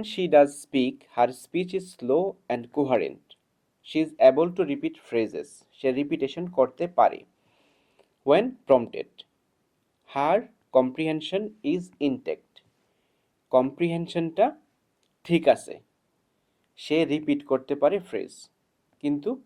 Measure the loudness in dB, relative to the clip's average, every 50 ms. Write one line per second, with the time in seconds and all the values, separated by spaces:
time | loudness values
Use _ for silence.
0 | -2 -6 -6 -4 0 4 6 6 6 6 4 -4 -12 -4 -2 0 0 0 -2 -6
1 | _ _ _ 0 0 0 0 -4 -14 -8 -6 -4 -4 -4 -6 -8 -8 -10 -12 -8
2 | -2 0 0 0 0 -2 -4 -8 _ -8 -8 -8 -8 -6 -4 -2 0 0 2 0
3 | 0 -2 -6 -10 _ _ _ _ _ _ _ _ _ _ _ _ _ -6 -2 -2
4 | -2 -2 2 4 6 6 6 6 2 0 0 -2 -4 -4 -4 -6 -6 -8 -8 -10
5 | -12 -6 -2 -2 -2 -2 -4 -8 -12 -12 -16 -20 _ _ _ -4 -2 -2 -2 -2
6 | -2 -4 -4 -4 -4 -6 -6 -8 -10 -4 0 0 0 0 0 -4 -8 -4 0 2
7 | 2 2 2 -2 -8 _ _ _ _ _ _ _ _ _ _ _ _ _ _ _
8 | _ _ _ _ _ 2 2 2 2 0 -6 -8 _ 2 2 2 2 0 -8 -12
9 | -12 -12 _ -20 -20 _ _ _ _ _ _ _ _ _ _ _ _ _ _ _
10 | _ _ -6 -2 0 2 0 0 0 -4 _ _ _ _ 2 2 2 2 0 -4
11 | -4 -2 -2 -4 -4 -6 -6 -6 -6 -6 -10 _ -4 -4 -4 -4 -4 -8 -8 -4
12 | -4 -4 -4 -4 -6 -8 -8 -8 _ _ _ _ _ _ _ _ _ _ _ _
13 | _ _ _ _ _ _ _ _ _ _ 2 2 2 2 0 -2 -2 -2 -2 -4
14 | -6 -6 -4 -4 -4 -2 0 0 0 0 0 -4 _ _ _ _ _ _ _ _
15 | _ _ _ _ -4 -2 0 2 4 4 2 2 0 -8 -18 -18 -20 _ _ _
16 | _ _ _ _ _ _ _ _ _ _ _ _ _ _ _ -20 -6 -2 0 0
17 | 2 0 -2 -2 -2 -2 -2 -4 -2 -2 -2 -2 -2 -4 -4 0 0 0 0 0
18 | -4 -8 -10 -10 -10 -10 -14 -20 -20 -20 _ _ _ _ _ _ _ _ _ _
19 | -4 -2 -2 -2 -4 -6 -6 -8 -10